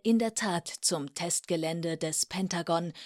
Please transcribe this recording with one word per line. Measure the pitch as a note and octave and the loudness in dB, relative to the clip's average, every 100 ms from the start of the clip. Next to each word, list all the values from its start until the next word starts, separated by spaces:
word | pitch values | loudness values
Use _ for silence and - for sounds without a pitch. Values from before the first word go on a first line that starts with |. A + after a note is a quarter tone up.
in | A3+ A3+ | 4 4
der | A3+ | 4
Tat | A3 A3 F3 - | 0 0 0 -2
zum | - - E3 C#3+ | -2 0 0 -2
Testgelände | - F3 - - E3+ D#3+ E3+ E3 D#3+ | -4 -2 -2 0 0 0 -2 -2 -2
des | D#3+ D#3 - | -2 -2 -2
Pentagon | F#3 F#3 F3+ E3 E3+ E3+ - | -2 -2 0 0 0 0 -8